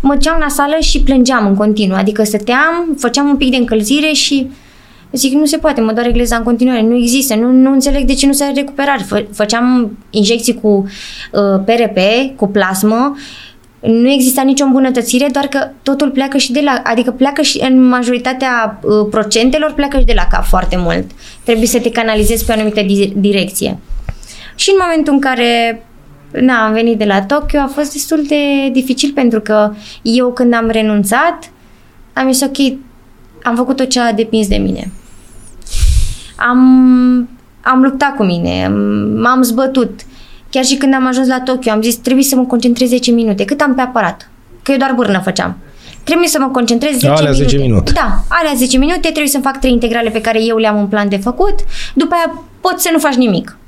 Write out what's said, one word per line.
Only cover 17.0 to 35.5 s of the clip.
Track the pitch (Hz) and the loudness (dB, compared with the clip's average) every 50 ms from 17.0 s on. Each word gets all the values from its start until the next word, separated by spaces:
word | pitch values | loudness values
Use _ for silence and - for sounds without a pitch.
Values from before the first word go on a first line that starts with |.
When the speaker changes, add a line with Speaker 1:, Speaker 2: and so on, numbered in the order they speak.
| 240 247 | 0 -2
Speaker 1:
pleacă | 233 254 262 277 285 294 | 0 0 0 0 2 0
și | 302 285 - - - 262 | -2 -2 -2 -2 0 2
în | 262 254 254 254 | 4 4 4 4
majoritatea, | 247 247 247 233 247 240 247 254 262 262 262 262 247 240 226 220 214 - | 2 0 0 -2 -4 -2 -4 -6 -4 -4 -4 -2 0 -2 -2 -4 -6 -6
uh, | - - 208 208 214 208 | -2 0 2 2 0 0
procentelor, | 208 220 208 208 - 226 233 262 254 311 302 311 | 0 -2 -2 0 0 2 2 2 2 0 -2 -2
pleacă | 294 285 285 277 285 269 | -2 -2 -4 -2 2 2
și | 262 | 4
de | - 233 | 4 4
la | 208 - - | 4 4 2
cap | - - - | 2 2 2
foarte | - - 185 180 - 185 180 | 2 2 2 2 0 -2 0
mult. | 175 170 170 175 190 - - - - - - - - | 0 0 -2 -2 -4 -8 -12 -20 -20 -20 -20 -10 -2
Trebuie | - 233 226 226 | -2 0 2 2
să | 226 - 240 | 0 0 0
te | 240 240 | 0 0
canalizezi | 226 233 226 226 220 214 214 208 - 226 - | -2 -2 -2 0 0 2 2 2 0 0 0
pe | - | -2
o | 226 | -2
anumită | 214 214 214 208 214 | 0 0 -2 0 -2
di-, | 208 190 202 196 202 196 196 | 0 0 2 2 0 0 0
direcție. | 202 196 202 202 196 175 185 - - - - - - - - - - - - - - - - - - - - - | 0 0 2 2 0 -2 -4 -4 -6 -6 -6 -6 -8 -8 -8 -8 -8 -6 -10 -14 -14 -20 -20 -20 -20 -20 -20 -10
Și | - - - | -4 0 2
în | 392 392 | 2 2
momentul | 370 349 330 311 294 285 | 2 2 0 0 0 2
în | 285 277 | 0 2
care, | 277 269 254 240 240 240 233 233 233 233 226 226 - - - - - - - - - - - - | 2 0 0 0 0 0 2 0 0 -2 -4 -8 -12 -20 -20 -20 -20 -20 -20 -20 -20 -10 -2 0
na, | 247 254 254 233 220 | 2 2 2 2 2
am | 214 | 0
venit | 214 226 233 233 233 214 | 0 0 0 0 0 0
de | 214 | 0
la | 208 190 196 | 0 0 0
Tokyo, | 196 196 277 302 302 - - 294 | 0 0 -2 -2 -2 -2 -2 0
a | 277 269 277 | -2 -2 -2
fost | 294 302 285 | -4 -6 -4
destul | - 294 - - 320 302 294 277 | -4 -8 -4 -2 -2 -2 0 0
de | 302 294 285 285 277 277 269 277 | -2 0 0 0 0 0 0 -2
dificil, | 240 262 254 262 247 254 - 285 285 | -2 -4 -2 -2 -2 -2 -2 -2 0
pentru | 285 262 240 226 226 | 0 0 0 0 0
că | 220 - 214 214 208 214 208 208 - - - - | -2 0 2 2 2 0 -2 -8 -16 -20 -20 -8
eu, | - 226 226 247 254 247 | -4 -2 0 0 0 0
când | 247 247 254 240 240 | 0 0 0 2 2
am | 233 226 226 | 0 0 -2
renunțat, | 220 220 214 214 214 208 202 202 220 247 302 339 339 339 - - - _ - - - - - - _ - - - | -2 0 0 0 0 0 0 0 0 0 0 0 -2 -4 -12 -20 -20 _ -20 -20 -20 -20 -20 -20 _ -20 -20 -10
am | - - 262 262 | -6 -2 0 0
zis, | 262 254 | 0 0
„Ok, | 277 269 269 - 277 262 262 269 - - - - - - - - - - - - | -2 -4 0 0 0 0 0 -4 -14 -20 -20 -20 -20 -20 -20 -20 -20 -20 -20 -8
am | - 254 233 | -6 -4 -2
făcut | 233 247 254 262 | -2 -2 -2 0
tot | 262 262 262 | -2 -2 -2
ce | 262 254 | 0 0
a | 240 233 | 0 0
depins | 220 208 226 220 - 220 214 196 | 0 0 -2 0 0 -2 0 0
de | 196 | 0
mine.” | 202 202 190 190 - - 185 - - - - - - - - - - - - | 0 0 -2 -4 -6 -8 -12 -14 -16 -20 -20 -20 -20 -20 -20 -20 -20 -20 -20